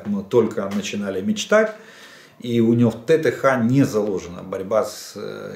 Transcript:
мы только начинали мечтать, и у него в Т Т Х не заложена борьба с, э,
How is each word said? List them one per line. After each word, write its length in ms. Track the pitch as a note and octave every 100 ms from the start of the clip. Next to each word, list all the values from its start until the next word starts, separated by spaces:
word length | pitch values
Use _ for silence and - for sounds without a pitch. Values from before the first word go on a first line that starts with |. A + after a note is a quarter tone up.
| G#2
мы 180 | G2+
только 480 | F#2+ B2 G#2+ - G2 G2+
начинали 460 | G2 G#2 G2+ F#2+
мечтать, 500 | G#2 - - - - - - - - - - -
и 180 | B2 A#2
у 120 | A2+
него 180 | A#2 A#2+
в 40 | - -
Т 120 | D#3+
Т 140 | B2
Х 260 | - C#3 B2+
не 280 | A2+ C3+ C3
заложена 580 | G#2+ G#2+ F2+ E2+ F2+
борьба 400 | F#2 G2 F#2+ A2
с, 300 | - - - G#2
э, 400 | G#2 G#2 G2+